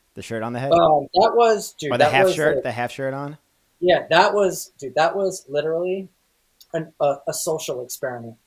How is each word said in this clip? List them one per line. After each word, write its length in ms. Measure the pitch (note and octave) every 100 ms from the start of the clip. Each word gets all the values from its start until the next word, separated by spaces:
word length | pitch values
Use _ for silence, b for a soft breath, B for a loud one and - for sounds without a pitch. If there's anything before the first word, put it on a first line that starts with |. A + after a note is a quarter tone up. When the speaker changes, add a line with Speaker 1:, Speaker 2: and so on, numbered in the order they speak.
| _
Speaker 1:
The 80 | -
shirt 220 | - A2+
on 100 | A2+
the 60 | A#2+
head? 120 | C3+
Speaker 2:
Um, 360 | E3+ E3 D3+ C#3 F3
that 180 | A3 A3
was, 380 | A#3 G#3+ -
dude, 180 | - D3+
Speaker 1:
Or 60 | B2
the 80 | D3
Speaker 2:
that 80 |
Speaker 1:
half 120 | C3+ F#3
Speaker 2:
was, 100 | D#3+
Speaker 1:
shirt, 200 | D3+ C#3+
Speaker 2:
like, 60 |
Speaker 1:
the 80 | B2+
half 200 | A#2 A#2+
shirt 220 | - C3+
on? 240 | C3+ C#3+ D3+ _ _ _ _
Speaker 2:
Yeah, 240 | F3 D#3+ -
that 240 | D#3+ G#3
was, 380 | G#3 G3 E3 - _
dude, 160 | C3+ C3
that 200 | E3 F#3+
was 300 | G3 F#3 -
literally 580 | C#3+ D3+ E3 F3+ F#3+ F#3+ _ _ _ _ _ _
an, 200 | E3 D#3+ -
a, 160 | C#3+ C#3+ -
a 60 |
social 500 | D3+ - D#3 - B2+
experiment 540 | B2 - C3+ B2 A#2 A#2